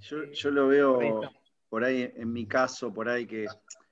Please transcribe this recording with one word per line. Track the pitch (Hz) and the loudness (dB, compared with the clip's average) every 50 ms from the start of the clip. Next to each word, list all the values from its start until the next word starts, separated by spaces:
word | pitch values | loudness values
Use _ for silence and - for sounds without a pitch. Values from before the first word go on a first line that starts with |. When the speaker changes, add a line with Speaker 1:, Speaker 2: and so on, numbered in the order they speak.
Speaker 1:
yo, | - - 143 151 156 147 | -14 -12 -10 -10 -10 -8
yo | 143 - - 143 | -10 -4 -2 0
lo | 143 143 139 135 | 2 4 4 6
veo | 139 143 143 139 131 123 | 6 6 6 6 4 4
Speaker 2:
Ahí | 120 113 | 4 2
estamos. | 110 110 110 139 - _ _ _ _ _ _ _ | 0 -2 -4 -6 -10 _ _ _ _ _ _ _
Speaker 1:
por | - 113 117 | -4 -2 0
ahí, | 127 131 127 123 123 - | 0 0 0 -2 -4 -8
en | 123 117 113 | -8 -6 -6
mi | 117 120 113 101 | -6 -6 -6 -2
caso, | - 131 131 127 - - 131 120 98 | 0 0 0 0 -2 -6 -8 -8 -6
por | 110 113 117 | -6 -4 -2
ahí | 120 123 120 - | -2 -2 -4 -6
que | 110 110 107 101 - - _ _ - _ _ _ | -8 -8 -8 -8 -10 -14 _ _ -20 _ _ _